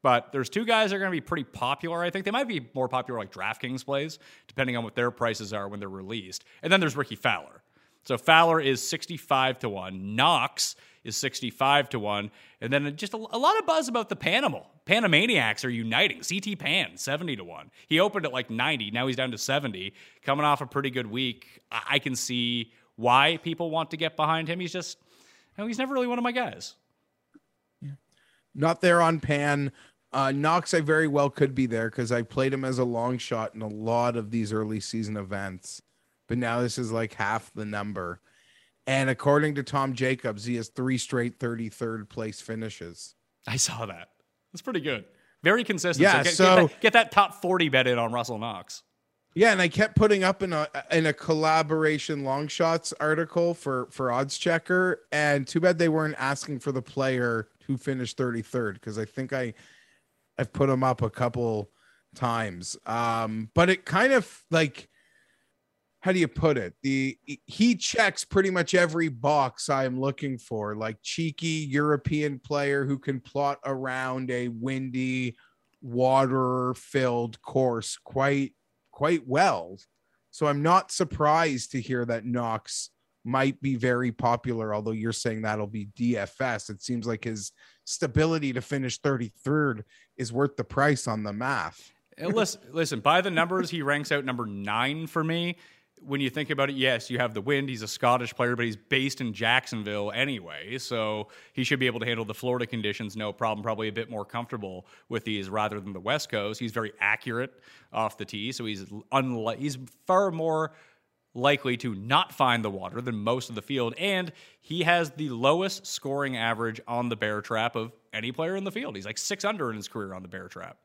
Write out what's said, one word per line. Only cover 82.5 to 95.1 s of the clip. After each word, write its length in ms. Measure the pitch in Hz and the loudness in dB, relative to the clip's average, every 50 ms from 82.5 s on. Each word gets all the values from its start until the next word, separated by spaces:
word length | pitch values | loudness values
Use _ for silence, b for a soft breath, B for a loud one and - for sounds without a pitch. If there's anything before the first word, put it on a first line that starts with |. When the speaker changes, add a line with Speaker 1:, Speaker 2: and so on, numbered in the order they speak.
| 110 107 _ - - - - - _ _ _ _ _ _ _ | -4 -4 _ -8 -10 -10 -10 -10 _ _ _ _ _ _ _
Speaker 2:
might 360 | 120 127 131 147 143 139 _ | -2 2 2 2 2 0 _
be 140 | 131 139 135 | -2 -2 0
very 380 | 117 123 127 123 123 127 123 | 2 2 2 2 2 0 -2
popular, 600 | 113 - 123 117 120 120 - 127 117 113 110 107 | -2 0 2 2 2 2 0 -4 -4 -2 -2 -2
although 200 | 104 104 104 113 | -4 -2 -2 -4
you're 200 | 110 110 107 113 | -4 -2 -2 -4
saying 300 | 110 - - 123 110 110 | -4 -2 -2 -4 -4 -2
that'll 240 | 110 107 107 107 104 | -2 -2 -2 -2 -4
be 200 | 101 107 110 101 | -6 -6 -8 -8
D 300 | 101 - - 120 120 120 | -8 -6 -2 0 0 0
F 240 | 107 98 95 - - | 0 -2 -6 -6 -4
S. 300 | 135 127 117 104 - - | -4 -4 -2 -4 -6 -10
It 100 | 104 - | -12 -12
seems 280 | - - 123 117 107 120 | -6 -6 -4 -4 -2 -4
like 160 | 113 110 - | -6 -4 -4
his 260 | 120 110 104 98 - b b b b b b b | -6 -6 -6 -10 -12 b b b b b b b
stability 680 | - - - 175 143 113 156 156 160 165 160 147 135 | -10 -4 -4 -4 0 2 2 2 4 2 0 0 -2
to 80 | 123 127 | -2 -4
finish 380 | 117 - 147 135 131 123 - - | -4 -4 -4 -4 -4 -4 -6 -2
thirty-third 840 | - 143 139 120 120 107 _ _ - 131 147 156 147 139 117 107 107 b b b b b _ | 0 0 0 0 -2 -6 _ _ -2 0 2 2 2 2 0 -2 -8 b b b b b _
is 160 | - 127 113 | -8 -8 -4
worth 240 | 117 127 143 139 - | 0 0 0 0 0
the 60 | - | -4
price 460 | 117 _ - 139 143 151 143 - - 120 | -8 _ 0 2 4 4 4 2 0 -4
on 160 | 110 110 104 | -4 -4 -4
the 80 | 104 | -6
math. 580 | 101 104 123 135 139 113 80 80 - - - - _ _ _ _ _ - | -6 -4 -4 -2 -2 -2 -4 -6 -10 -14 -20 -20 _ _ _ _ _ -8
Speaker 1:
Uh, 60 | 160 180 | -4 -2
listen, 320 | 202 226 208 - - - - 123 | 0 0 0 0 -2 -10 -14 -8
listen, 300 | 139 165 160 151 143 113 | -2 -2 -2 -2 -2 2
by 200 | 107 139 160 180 | 4 6 6 6
the 100 | 185 196 | 4 2
numbers, 380 | 175 160 165 170 185 185 180 156 | 2 0 0 2 0 -2 -2 -2
he 140 | 170 165 | -4 -2
ranks 300 | 143 143 143 147 147 - | 0 0 0 0 0 0
out 120 | 151 143 131 | 0 0 0
number 220 | 131 127 120 117 | -2 -4 -4 -4
nine 640 | 107 101 101 101 101 104 113 123 135 147 160 165 | -6 -6 -6 -4 -2 0 0 0 0 -2 -4 -8
for 160 | 151 | -4